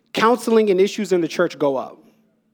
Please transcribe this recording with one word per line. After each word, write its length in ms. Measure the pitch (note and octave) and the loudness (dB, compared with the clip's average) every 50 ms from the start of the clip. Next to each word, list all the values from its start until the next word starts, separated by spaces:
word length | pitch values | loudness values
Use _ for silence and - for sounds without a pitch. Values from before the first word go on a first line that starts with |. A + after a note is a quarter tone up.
| _ _ - | _ _ -4
counseling 580 | - A3 A3+ B3 A#3 - A#3+ A3+ A3 A3 G#3 | 0 2 2 2 0 0 2 2 4 4 4
and 100 | F#3 F3+ | 4 2
issues 320 | F#3+ G3+ - - G#3 F3 F#3 | 2 0 0 -4 -4 -2 -2
in 80 | F3+ | -2
the 80 | E3 D3+ | -2 -2
church 280 | - - F3 D#3 - | -2 -2 -2 -2 -2
go 200 | C#3+ D3 C#3+ C3+ | -2 -4 -2 -2
up. 240 | B2+ A2+ - - - _ _ _ _ _ _ _ _ _ _ | -4 -6 -10 -14 -20 _ _ _ _ _ _ _ _ _ _